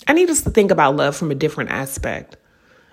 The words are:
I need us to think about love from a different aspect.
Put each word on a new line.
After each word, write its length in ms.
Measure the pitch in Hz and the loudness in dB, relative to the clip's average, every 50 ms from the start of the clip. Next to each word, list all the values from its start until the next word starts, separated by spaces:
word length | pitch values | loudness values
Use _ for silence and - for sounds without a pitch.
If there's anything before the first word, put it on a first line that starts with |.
| - - | -2 2
I 40 | 294 | 2
need 160 | 339 370 349 | 4 4 2
us 100 | 311 - - | 2 0 -2
to 80 | - | 0
think 200 | - 220 202 196 | 2 2 4 4
about 260 | 185 160 151 135 143 | 4 4 4 2 2
love 200 | 147 143 139 143 | 2 0 0 -2
from 140 | - 175 151 | -2 -4 -4
a 40 | 139 | -4
different 340 | 135 156 147 - 151 123 - | -2 -2 -4 -4 -4 -6 -6
aspect. 680 | - 113 135 135 - - - 123 85 - - - - - _ _ _ _ _ _ _ _ _ _ | -6 -6 -6 -8 -8 -8 -6 -6 -6 -8 -10 -16 -20 -20 _ _ _ _ _ _ _ _ _ _